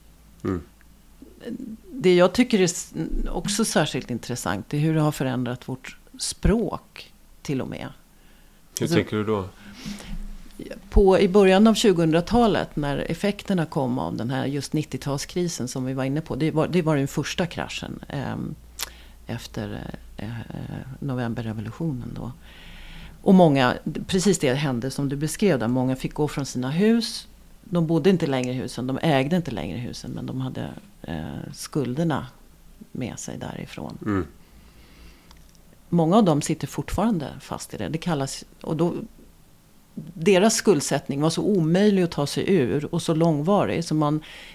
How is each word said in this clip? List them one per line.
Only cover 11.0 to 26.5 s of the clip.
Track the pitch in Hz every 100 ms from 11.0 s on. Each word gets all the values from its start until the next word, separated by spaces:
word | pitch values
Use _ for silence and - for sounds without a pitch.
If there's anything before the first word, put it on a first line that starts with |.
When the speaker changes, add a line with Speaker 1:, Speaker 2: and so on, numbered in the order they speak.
| 190 185
Speaker 2:
i | 202
början | 202 190 190 220
av |
tjugohundratalet, | 208 220 170 165 160 170 240 226 156 82 -
när | 147 139
effekterna | - 165 202 - - 185 151
kom | 160 127 127
av | 82 120
den | 117
här | 131 127
just | 143 135
nittiotalskrisen | 151 147 131 151 143 - 180 175 - 123
som | 135 127
vi |
var | 135
inne | 135 147
på, | - 120
det | 156
var, | 151 -
det | 180
var | 160 147
den | 139
första | - 139 - 170
kraschen. | - 69 - - - -
Ehm, | 143 120 110 123 156 - - - - - - -
efter, | 113 - - 104 104 - - - -
eh, | 107 117
eh, | - - - - 131 135
novemberrevolutionen | 143 123 117 117 113 110 107 - 165 123 - -
då. | 117 - - - - - - - - -
Och | -
många, | 190 170 139 123 - - - -
precis | 190 202 180
det | 139
hände | 135 151 120 131
som | 139 139
du | 143
beskrev | 151 - 202 135
där, | 113
många | 127 127 131
fick | 151
gå | - 147
från | -
sina | 131